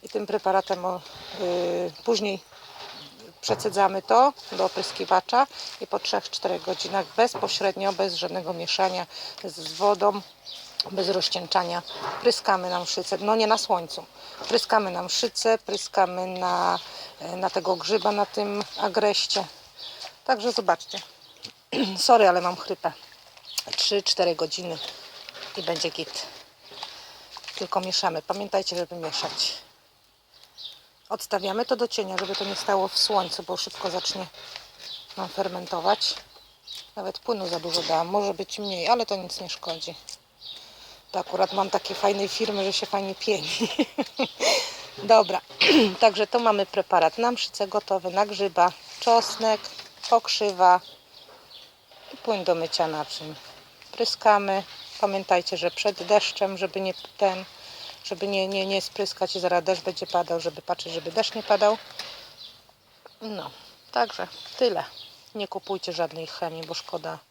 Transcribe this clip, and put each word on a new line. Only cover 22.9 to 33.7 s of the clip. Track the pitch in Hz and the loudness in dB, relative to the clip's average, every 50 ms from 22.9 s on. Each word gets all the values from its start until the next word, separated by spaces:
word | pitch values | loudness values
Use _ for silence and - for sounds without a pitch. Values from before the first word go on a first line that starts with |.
| - - - - - - - - - - - - - - - - - | -6 -6 -20 -20 -20 -20 -20 -20 -20 -20 -20 -10 -10 -8 -6 -4 -2
Trzy, | - - - 202 202 | 0 2 2 2 2
cztery | 196 - - - 180 175 165 | 2 2 2 4 4 2 4
godziny | 156 165 156 - - 180 175 165 147 - - - - - - - - - - - - - - - | 0 -2 -2 -2 -6 -6 -6 -8 -8 -8 -10 -12 -14 -18 -18 -18 -16 -18 -16 -16 -14 -14 -10 -10
i | 208 | -6
będzie | 165 165 170 156 - 165 | -4 -2 -2 -2 -2 -4
git. | - - 156 - - - - - - - - - _ _ - - - - - - - - - - - - - - - - - - - - | -4 -4 -8 -8 -8 -10 -10 -10 -14 -18 -20 -20 _ _ -20 -18 -14 -12 -12 -12 -12 -16 -18 -18 -20 -20 -20 -18 -18 -16 -16 -12 -8 -8
Tylko | 190 - - 196 | -6 -2 -2 -2
mieszamy. | 185 185 180 - - 180 165 160 | 0 0 -2 0 0 0 -2 -2
Pamiętajcie, | - - 185 196 202 196 - 196 190 - 180 | -4 -4 -4 -4 -4 0 0 0 0 0 -4
żeby | 175 175 - 175 | -4 -4 -6 -6
mieszać. | 175 160 156 147 - - 151 - - - - - - - - _ _ _ _ _ _ _ _ _ _ _ _ _ - - _ _ - - - - - - _ _ _ _ _ | -8 -8 -6 -4 -4 -4 -4 -2 -2 -2 -2 -2 -6 -14 -20 _ _ _ _ _ _ _ _ _ _ _ _ _ -20 -20 _ _ -16 -16 -16 -16 -18 -20 _ _ _ _ _
Odstawiamy | - 214 - - 214 196 185 196 190 220 247 | -6 -6 -4 -2 -2 -2 0 -2 -2 -2 0
to | - 254 | 0 2
do | 220 240 226 | 0 0 -2
cienia, | - - 202 190 190 185 | 0 -2 -2 -2 -2 -2
żeby | 196 190 196 | -2 -2 -2
to | - 196 | -2 -2
nie | 196 196 | -4 -4
stało | - - - 202 190 190 196 | -2 0 2 4 4 4 2
w | - - | 2 0
słońcu, | - - 214 196 185 170 - - | 2 4 4 2 2 2 -4 -8
bo | 170 - 180 | -6 -6 -4
szybko | - - 214 | -4 -4 -6